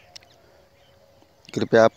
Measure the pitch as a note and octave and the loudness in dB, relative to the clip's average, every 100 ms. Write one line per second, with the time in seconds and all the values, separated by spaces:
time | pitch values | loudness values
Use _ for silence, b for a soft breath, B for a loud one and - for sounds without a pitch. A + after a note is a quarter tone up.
0 | _ - _ _ _ _ _ _ _ _ | _ -20 _ _ _ _ _ _ _ _
1 | _ _ _ _ _ - G#2 A2+ A2+ | _ _ _ _ _ -12 -2 0 0